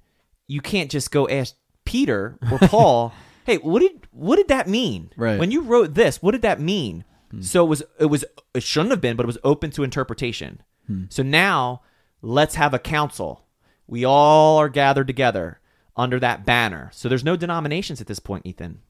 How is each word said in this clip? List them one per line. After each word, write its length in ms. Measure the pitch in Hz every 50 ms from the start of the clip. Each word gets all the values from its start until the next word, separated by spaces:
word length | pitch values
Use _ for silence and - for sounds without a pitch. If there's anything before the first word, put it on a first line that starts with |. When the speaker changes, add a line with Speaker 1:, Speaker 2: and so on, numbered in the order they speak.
| _ _ _ _ _ _ _ _ _
Speaker 1:
you 140 | - 143 143
can't 280 | - - 208 190 156 131
just 220 | 151 139 - -
go 160 | - 147 131
ask 280 | - 131 139 123 - - _ _ _ _ _ -
Peter 540 | - - 254 285 147 110 98 98 120 - - 120 117
or 60 | 131 131
Speaker 2:
<laughs> 100 | 190 -
Speaker 1:
Paul, 440 | 208 226 220 156 123 117 117 117 - - - _ _ _ -
"Hey, 120 | 247 247
what 240 | - 269 302 330 285
did, 260 | 370 392 320 226 - -
what 260 | - 123 151 202 294
did 100 | 403 392
that 200 | - 262 208 -
mean? 440 | 185 202 247 247 151 101 85 - - -
Speaker 2:
Right. 220 | - 113 113 104 98
Speaker 1:
When 120 | 170 196
you 100 | 262 330
wrote 320 | 294 226 240 240 190 156 139
this, 280 | 208 226 143 - -
what 100 | 170 196
did 100 | 262 233 226
that 160 | 208 160 -
mean?" 420 | 147 175 208 190 131 98 82 85 - _ _ _ _ -
Speaker 2:
Hmm. 100 | - 92
Speaker 1:
So 220 | 92 90 - 180 170
it 20 |
was, 160 | 160 151 139 - - _ -
it 60 | 151
was, 180 | 147 151 139 - - _ - _ _ -
it 100 | 123 -
shouldn't 280 | - - 151 175 247
have 100 | 262 180
been, 140 | 131 120 117
but 60 | 117 120
it 40 |
was 100 | 117 113 - -
open 260 | 135 147 - 165 147
to 120 | - 151 139
interpretation. 800 | 131 - 143 127 - 113 - 131 120 107 - 73 - - - _ _ _ _ _
Speaker 2:
Hmm. 160 | - 101 95 92 -
Speaker 1:
So 120 | - 139
now 600 | 131 135 151 170 190 202 175 139 123 123 123 - _ _ _ _ _ _ _ _
let's 340 | - 113 123 147 156 - -
have 180 | 160 147 147 135
a 60 | 120
council. 680 | - - 156 151 147 135 - - 90 71 - - _ _ _ _ _ _ _ _ _
We 160 | - 120 120 123
all 520 | 131 139 147 147 151 156 156 156 156 156
are 120 | 156 151 143
gathered 360 | 123 147 139 139 135 139 135
together 520 | 131 123 135 131 117 98 95 82 85 - _ _ _ _ _ _ _ -
under 240 | - 127 117 127 127
that 240 | 127 120 - - 101
banner. 440 | 127 120 120 117 104 87 69 - - -
So 140 | - -
there's 160 | 120 131 123 131
no 120 | 160 180
denominations 640 | 165 175 175 170 170 151 143 151 185 202 - 147 117
at 60 | 107
this 120 | - 101 -
point, 260 | - - 98 87 -
Ethan. 320 | 92 87 - 85 85 - - _